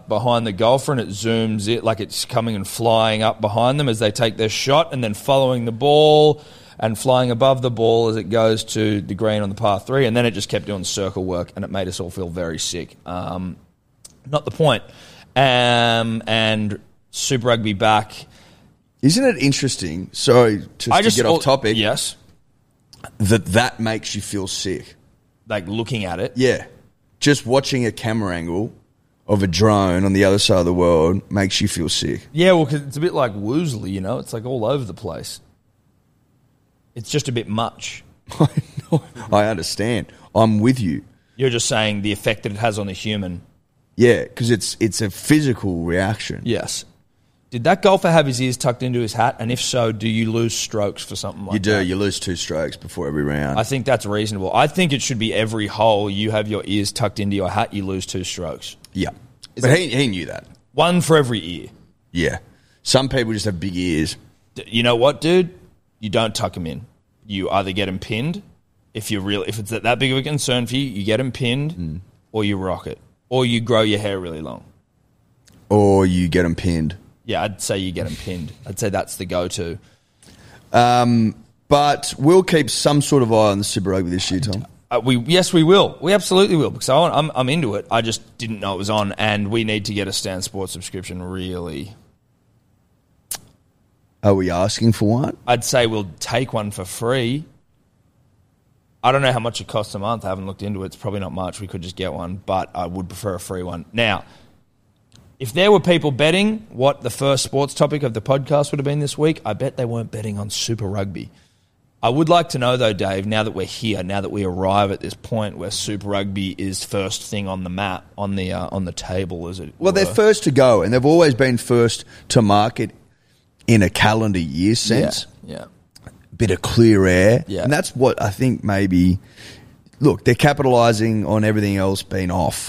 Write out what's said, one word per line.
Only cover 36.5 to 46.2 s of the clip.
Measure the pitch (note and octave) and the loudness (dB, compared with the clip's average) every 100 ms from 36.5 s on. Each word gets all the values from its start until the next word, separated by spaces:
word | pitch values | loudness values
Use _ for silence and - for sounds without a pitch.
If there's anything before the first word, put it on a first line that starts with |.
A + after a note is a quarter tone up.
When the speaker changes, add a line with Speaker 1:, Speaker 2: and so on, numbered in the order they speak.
| _ _ _ _ A#2 | _ _ _ _ -16
Speaker 1:
It's | - | -4
just | D3+ C#3 | -4 -2
a | |
bit | A#2 G2 | -4 -4
much. | G#2+ A#2 - - - - _ | -4 -4 -6 -14 -14 -20 _
Speaker 2:
<laughs> | - - | -12 0
I | D#3+ - - - - | 0 0 -6 -12 -4
know. | D#3+ - A#2+ A2 | -4 -4 -14 -2
I | G#2 G#2+ | 0 2
understand. | F#2+ D#2+ - A2 A2 - - - G#2 | -2 -6 -4 -2 -2 -6 -14 -4 2
I'm | A2+ G#2 | 4 4
with | A#2 B2+ | 2 2
you. | F#2 C#2 - _ _ - | -2 -4 -8 _ _ -2
Speaker 1:
You're | C3 | -2
just | A#2 - | 0 0
saying | A2+ G#2+ G#2 | 0 0 -2
the | G#2 | -4
effect | G2 A#2+ G#2+ | -2 -2 -2
that | A2+ | -6
it | G2+ | -2
has | A#2 G#2 | -2 0
on | G2+ | -6
a | |
human. | F2+ G#2+ G#2 F#2 F2 - _ _ _ _ - | -8 -6 -6 -6 -10 -14 _ _ _ _ 4
Speaker 2:
Yeah, | A#2+ F#2+ - | 6 6 0
'cause | - A#2 | -4 0
it's, | G#2+ - - | 0 -2 -2
it's | A2+ - | -2 -2
a | G#2+ | -6
physical | - - D3+ C#3 G#2 G2+ E2+ | -4 2 2 2 -2 -4 -4
reaction. | E2+ F2 G2 G#2+ | -2 0 0 -2